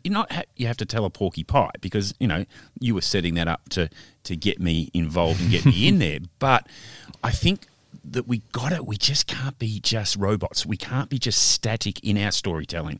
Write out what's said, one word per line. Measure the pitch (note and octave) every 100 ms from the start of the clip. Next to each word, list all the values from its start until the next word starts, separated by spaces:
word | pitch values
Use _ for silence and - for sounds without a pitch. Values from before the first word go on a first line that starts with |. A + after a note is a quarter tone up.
| F3+
not | G#3 -
ha-, | D#3+ - -
you | A#2
have | A#2
to | G#2+
tell | A#2
a | G2
porky | - F#2+ E2
pie | D#2 C#3 F2+ -
because, | F#2+ G#2+ G2 -
you | A#2
know, | E2 - - - -
you | E2
were | G2
setting | - G2 F2 E2+
that | E2
up | D#2+ -
to, | F#2+ E2 - - _ -
to | E2+
get | G2+ -
me | F2 E2 D#2
involved | F2 D#2+ E2 E2 E2+
and | F2
get | D#2+ C3+
me | G2 C#3+
in | G3
there. | F2+ D2 F2
<laughs> | -
But | C3+ B2+ - - - - - -
I | -
think | - - G3 - _ _ -
that | - C3 A2+
we | A#2 -
gotta, | B2 C3+ E3+
we | A#2+ G#2
just | - D3 -
can't | - C3+ -
be | A2+ G#2
just | - A2 G2+ G2+
robots. | G2 G#2+ F2 -
We | - G#2
can't | - B2+ C3+
be | C3
just | A#2 -
static | - - A2 A2 G#2 -
in | - G#2
our | G#2
storytelling. | - G2 D#2+ D2+ E2+ D#2 -